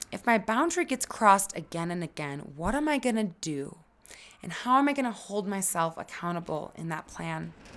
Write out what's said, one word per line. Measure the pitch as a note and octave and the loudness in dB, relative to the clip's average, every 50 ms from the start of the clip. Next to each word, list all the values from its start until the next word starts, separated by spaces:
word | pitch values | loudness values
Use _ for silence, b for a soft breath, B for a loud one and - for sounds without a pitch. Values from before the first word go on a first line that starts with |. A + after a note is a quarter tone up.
| B - | B -12
If | - - - | -12 -4 2
my | A#3+ A#3 G#3+ | 2 2 2
boundary | A3 - A3 B3 D#4 E4+ - F4+ E4 | 2 2 2 2 2 2 2 0 0
gets | - C4 - - | 0 -2 -2 -2
crossed | - - - A3+ G3+ G3 G3+ - - - | -6 -2 6 8 8 8 8 6 0 -4
again | E3+ D#3 - - E3 E3+ E3+ | -8 -8 -6 -4 -4 -2 -2
and | F3 F3 E3 | -2 -4 -6
again, | D#3+ - - D3+ C#3+ C#3 D3 - - C#3 | -6 -6 -8 -6 -6 -6 -8 -10 -12 -10
what | D3 E3 F#3+ B3 | -4 -2 0 0
am | D4 D#4 D#4 | 2 2 2
I | D4 | 2
gonna | C4+ - B3 A3 A3+ G#3+ F#3 - - | 2 2 2 2 2 0 -2 -4 -6
do? | - D#3+ D3 C#3 C#3 - - - - _ _ _ B B B B B B B B | -6 -4 -4 -4 -4 -6 -10 -16 -20 _ _ _ B B B B B B B B
And | - F3 | -12 -10
how | E3 - - A#3+ C4 C4+ | -8 -4 2 4 6 6
am | C#4+ C#4+ | 6 6
I | C#4 | 4
gonna | C#4 B3+ A#3+ | 2 0 0
hold | G#3 - - - G3+ G#3 F3+ | -2 -6 -8 -4 -2 -2 -2
myself | G3+ G3 G3 F#3 - - F3 E3 E3 E3 - | 0 -2 0 0 0 2 2 2 2 0 -6
accountable | - - - - - F3 F3 E3+ F3 - D#3 D3+ - - - | -10 -10 -10 -6 -4 -2 -2 -4 -4 -4 -4 -4 -6 -8 -10
in | - E3 E3 | -8 -6 -6
that | D#3 D#3 - | -6 -6 -8
plan? | - - - E3+ E3 D#3+ D#3+ E3 E3 D#3+ - B B B | -12 -12 -8 -6 -6 -4 -6 -6 -8 -12 -16 B B B